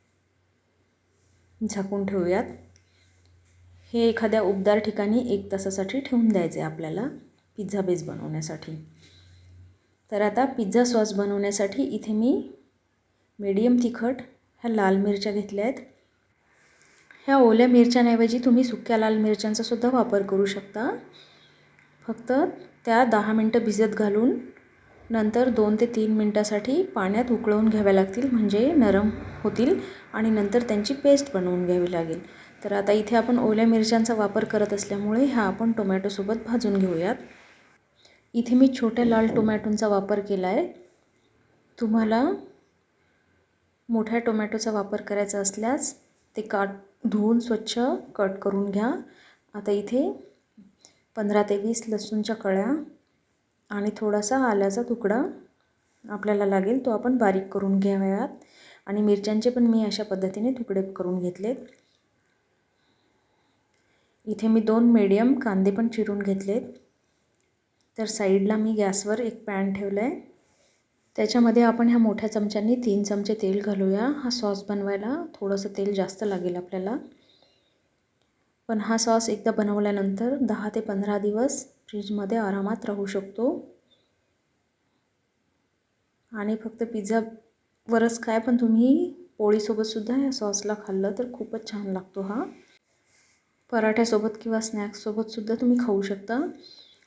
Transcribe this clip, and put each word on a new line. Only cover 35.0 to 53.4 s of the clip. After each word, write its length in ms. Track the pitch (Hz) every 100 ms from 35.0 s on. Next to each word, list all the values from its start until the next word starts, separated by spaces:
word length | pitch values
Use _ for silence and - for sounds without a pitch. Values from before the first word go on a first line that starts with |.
| 208 220
ह्या 180 | 277 240
आपण 300 | 196 190 226
टोमॅटोसोबत 680 | 226 196 190 202 196 196 220 226
भाजून 320 | 240 208 196
घेऊयात. 380 | 185 165 185 254 - - - _ _ _ _ _ - _ _
इथे 200 | 233 233
मी 140 | 247 269
छोट्या 320 | - 233 226
लाल 220 | 240 226 220
टोमॅटोंचा 540 | 226 220 214 214 208 214
वापर 320 | 202 196 202
केला 280 | 202 190 185
आहे. 180 | 226 349 - - _ _ _ _ _ _ _ _ -
तुम्हाला 440 | 226 226 220 226 302 403 - _ _ _ _ _ _ _ _ _ _ _ _ _ -
मोठ्या 300 | 226 220 233
टोमॅटोचा 540 | 233 220 214 220 226
वापर 300 | 214 202 208
करायचा 360 | 208 202 202 202
असल्यास 560 | 196 208 226 254 - - _ _ _ -
ते 60 |
काट, 260 | 220 202 196 196 - _
धुवून 340 | 226 208 214 233
स्वच्छ 400 | - 220 - 233 254 370 -
कट 240 | - 196 190
करून 320 | 202 196 202
घ्या. 220 | 196 226 349 - - - _ _
आता 180 | 208 202
इथे 380 | 202 202 247 349 - - _ _ _ - _ - _ _ -
पंधरा 260 | 202 208
ते 160 | 208 202
वीस 260 | 208 226 226
लसूणच्या 480 | 214 202 214 214 220
कळ्या 360 | 196 190 214 302 - - _ _ _ _